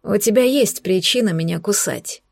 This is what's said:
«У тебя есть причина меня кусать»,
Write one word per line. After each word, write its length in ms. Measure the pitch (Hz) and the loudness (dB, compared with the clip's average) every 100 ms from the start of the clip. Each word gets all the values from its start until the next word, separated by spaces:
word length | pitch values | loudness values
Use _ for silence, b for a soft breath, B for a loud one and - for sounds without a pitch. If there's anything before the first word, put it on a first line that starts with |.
«У 140 | 196 202 | -2 0
тебя 260 | 226 208 | 2 2
есть 400 | 254 285 226 - | 4 2 0 -2
причина 480 | 185 185 - 247 220 | -2 0 2 0 0
меня 300 | 165 165 170 | 0 -2 -4
кусать», 640 | 170 202 - 123 - - _ | -2 -2 -2 -6 -8 -14 _